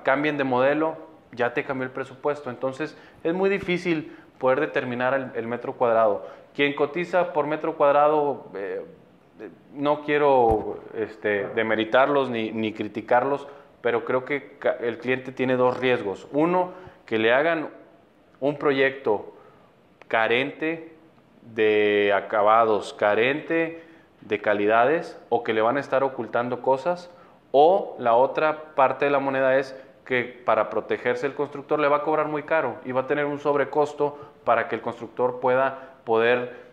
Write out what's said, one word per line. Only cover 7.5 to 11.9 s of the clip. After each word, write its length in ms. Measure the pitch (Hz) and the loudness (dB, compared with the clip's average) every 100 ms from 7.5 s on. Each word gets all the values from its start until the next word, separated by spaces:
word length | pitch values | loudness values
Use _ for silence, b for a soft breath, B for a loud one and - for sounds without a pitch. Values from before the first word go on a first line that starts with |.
| 156 165 156 | -4 -4 2
cuadrado, 720 | 143 143 147 151 147 131 - 92 | 4 6 4 4 0 -4 -10 -10
eh, 300 | 98 95 82 - _ _ _ - | -8 -8 -10 -18 _ _ _ -18
eh, 80 | 107 - _ | -18 -18 _
no 280 | 127 143 147 | -4 -2 0
quiero, 800 | 147 147 147 135 117 107 101 90 - | 0 2 6 6 6 2 -2 -10 -10
este, 540 | - 104 - 107 101 95 | -6 -6 -4 -2 0 -2
demeritarlos 800 | 113 110 110 110 | -2 0 0 2